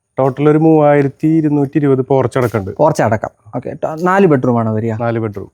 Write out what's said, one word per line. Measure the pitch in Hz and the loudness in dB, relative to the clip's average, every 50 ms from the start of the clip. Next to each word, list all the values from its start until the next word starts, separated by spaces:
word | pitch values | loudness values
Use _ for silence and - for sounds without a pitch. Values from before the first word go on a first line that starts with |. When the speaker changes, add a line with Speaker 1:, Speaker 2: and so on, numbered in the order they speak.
| _ _ _ - | _ _ _ -2
Speaker 1:
ടോട്ടൽ | 131 135 127 139 147 151 | 0 0 0 0 2 2
ഒരു | 151 | 2
മൂവായിരത്തി | 156 160 160 160 156 147 147 147 147 139 135 - _ - | 4 4 4 4 4 4 4 4 2 0 -2 -4 _ -2
ഇരുന്നൂറ്റി | 156 160 160 151 151 147 147 139 135 - | 0 0 0 0 0 0 0 -2 -2 -2
ഇരുപത് | 160 147 139 135 131 | -2 0 0 0 0
പോർച്ച് | 123 - 139 135 123 120 - 135 | 0 0 0 0 0 0 -2 -2
അടക്കമുണ്ട്. | 123 113 117 107 95 - | -2 -2 -2 -4 -6 -6
Speaker 2:
പോർച്ച് | - - - 160 151 - 139 | -2 0 0 0 2 0 0
അടക്കം. | 110 113 107 - - _ _ _ 107 - | 0 0 -2 -4 -8 _ _ _ -14 -12
ഓക്കെ. | 127 - - - | -12 -10 -12 -10
ട-, | - 151 147 160 156 | -8 -8 -8 -6 -4
നാല് | 175 185 190 202 196 | -2 0 2 2 4
ബെഡ്റൂം | 170 147 127 123 127 120 117 | 4 2 2 0 0 0 0
ആണോ | 113 113 110 | 0 -2 -2
വരിക? | 107 117 117 110 | -4 -4 -4 -4
Speaker 1:
നാല് | 113 120 117 113 117 | -4 -4 -4 -4 -4
ബെഡ്റൂം. | 113 107 98 98 98 - | -4 -6 -8 -10 -14 -16